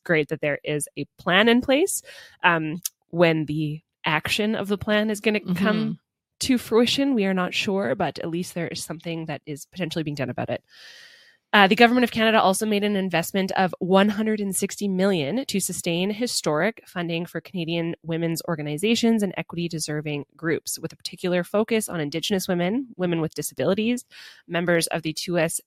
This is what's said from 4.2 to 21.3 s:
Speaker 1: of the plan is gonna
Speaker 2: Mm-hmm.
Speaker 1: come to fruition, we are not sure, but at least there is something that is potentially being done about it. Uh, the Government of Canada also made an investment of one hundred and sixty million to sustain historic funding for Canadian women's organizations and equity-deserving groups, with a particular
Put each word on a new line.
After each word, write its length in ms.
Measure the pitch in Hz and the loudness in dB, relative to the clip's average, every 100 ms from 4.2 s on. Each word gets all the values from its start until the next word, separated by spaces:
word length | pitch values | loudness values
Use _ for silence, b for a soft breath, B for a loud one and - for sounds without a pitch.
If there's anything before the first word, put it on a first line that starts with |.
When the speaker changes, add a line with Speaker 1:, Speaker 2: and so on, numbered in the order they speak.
| - - 214 | 0 -2 0
Speaker 1:
of 140 | 220 196 | -2 -2
the 100 | 202 | -4
plan 320 | - 208 214 | 0 0 0
is 100 | 208 | -2
gonna 200 | 220 208 | 0 -2
Speaker 2:
Mm-hmm. 120 | - | -2
Speaker 1:
come 440 | 175 202 208 220 165 _ _ _ _ | 0 2 2 -2 -6 _ _ _ _
to 200 | - 247 | 0 0
fruition, 560 | - 220 233 - 277 | 2 2 4 2 2
we 100 | 247 | 2
are 80 | 196 | 2
not 220 | 185 180 | 0 0
sure, 400 | - - 196 202 | -2 -2 -2 -2
but 240 | 196 170 - | -2 -2 -4
at 100 | - | -6
least 260 | 165 180 | -4 -6
there 140 | - 160 | -6 -6
is 160 | 175 | -8
something 400 | - 165 170 165 | -10 -10 -8 -8
that 160 | 160 143 - | -6 -10 -10
is 180 | 143 - | -12 -12
potentially 360 | 185 165 170 | -8 -4 -4
being 120 | 156 | -4
done 140 | 143 123 | -4 -4
about 220 | - 117 | -4 -4
it. 120 | 117 _ B B B B B B B _ | -6 _ B B B B B B B _
Uh, 140 | 208 190 | 6 6
the 80 | |
Government 300 | 202 240 247 | 8 6 6
of 60 | 240 | 2
Canada 280 | 233 220 220 | 2 4 4
also 280 | 185 190 214 | 4 2 0
made 180 | 208 | 0
an 100 | 208 | 2
investment 560 | 202 190 170 170 196 190 | 0 0 -2 0 -2 0
of 220 | - 185 - | 0 0 -2
one 320 | 170 190 202 | 4 4 4
hundred 300 | 208 220 214 | 2 -2 -2
and 140 | 202 | -2
sixty 320 | 185 196 - 202 | -2 -4 -4 -2
million 600 | 185 196 185 135 220 277 | 2 2 2 0 -2 -2
to 140 | 196 | -4
sustain 500 | - 180 - 170 185 | -4 -4 -2 -2 -2
historic 720 | 208 - - 170 151 190 - - | -2 -4 -2 0 0 0 -2 -12
funding 380 | 185 170 170 | -8 -4 -4
for 160 | 170 170 | -6 -10
Canadian 540 | - 185 165 170 165 - | -8 -6 -2 -2 -2 -6
women's 400 | 156 165 165 160 - | -6 -2 -2 -2 -4
organizations 720 | 160 147 151 202 233 233 226 | -4 -4 -2 0 2 4 2
and 100 | 202 - | 0 -4
equity-deserving 880 | 165 170 170 160 151 151 151 147 - _ | -8 -6 -4 -4 -4 -4 -4 -6 -8 _
groups, 420 | 165 151 - - | -2 -2 -4 -8
with 140 | 160 | -10
a 40 | - | -10
particular 460 | - - 185 | -14 -6 -2